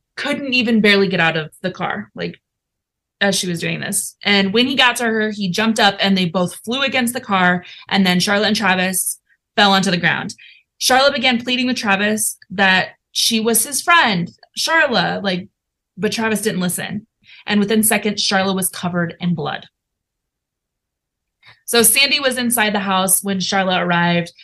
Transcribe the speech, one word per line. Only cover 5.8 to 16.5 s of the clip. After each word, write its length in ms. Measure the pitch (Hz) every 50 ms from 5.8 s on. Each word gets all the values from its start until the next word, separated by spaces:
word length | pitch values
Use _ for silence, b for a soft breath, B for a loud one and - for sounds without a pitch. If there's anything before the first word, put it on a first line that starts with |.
| 220 202 196 -
and 180 | - 196 196
they 80 | 185 185
both 300 | 170 160 190 180 175 - - -
flew 160 | 214 240 269 277
against 300 | 269 - 262 240 233 -
the 80 | 254
car. 440 | - - 202 190 180 180 180 180 175 B B B B
And 180 | B - 196 190
then 140 | 185 180 185
Charlotte 280 | 175 208 202 208 214
and 80 | - 220
Travis 640 | 214 226 185 185 185 180 185 190 180 - - - - _ _ _ _ _ _ -
fell 160 | - 208 196 196
onto 160 | 190 190 196
the 80 | 185
ground. 380 | 175 175 160 143 - - - - B B B B B B B _
Charlotte 380 | - - - 254 254 269 277 269
began 260 | 285 233 262 247 233
pleading 240 | - 254 247 247 254
with 120 | 254 247
Travis 600 | - - 208 196 190 208 208 214 214 - - - - _ -
that 400 | 185 190 196 190 185 185 - - - _ _ _
she 280 | - - - - 226 220
was 240 | 214 233 226 220 -
his 180 | 294 269 -
friend, 480 | - 359 339 339 302 240 196 175 170 - - _ _ _ -
Charla, 680 | - - 311 320 330 311 277 233 190 170 170 175 185 196
like, 260 | 196 185 180 185 - _ _ _ _ _ _ _ _ _
but 140 | 190 180 208
Travis 300 | 208 - 220 220 214 208
didn't 200 | 214 220